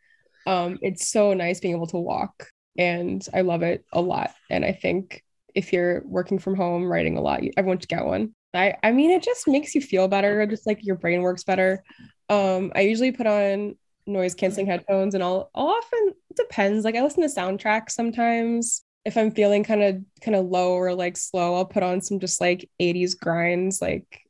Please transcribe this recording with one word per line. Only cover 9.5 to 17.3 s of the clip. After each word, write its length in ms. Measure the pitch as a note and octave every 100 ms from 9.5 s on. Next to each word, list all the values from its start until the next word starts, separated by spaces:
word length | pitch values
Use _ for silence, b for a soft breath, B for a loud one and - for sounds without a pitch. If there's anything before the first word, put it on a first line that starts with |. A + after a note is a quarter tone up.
| C4+ D4+ D4
you 40 |
feel 280 | - F#3 F#3+
better, 360 | G3 G3+ G#3
just, 220 | G#3 G#3+ G#3+
like, 180 | G#3+
your 120 | G#3 F3+
brain 260 | E3+ F3
works 220 | F3+ F3+
better. 400 | - F#3 F#3 F#3+ - B B B -
Um, 440 | G#3 F#3+ F#3 F#3+
I 60 | -
usually 320 | G3+ A3 C4
put 160 | B3+ A3
on 480 | G#3 G3+ G3 G#3 - _ _ -
noise 260 | F#3+ F3+
canceling 320 | F3+ F#3+ G3 G3
headphones, 480 | F3 - G3 G3
and 80 | F#3+
I'll, 300 | F3+ F#3 -
I'll 140 | - D4
often, 460 | A4+ A#4 A#4 G4 - -
it 60 | -
depends. 480 | A#4 A3+ G3+ G#3+
Like, 120 | A3 A#3
I 60 |
listen 200 | C#4+ F4
to 60 |
soundtracks 640 | D4+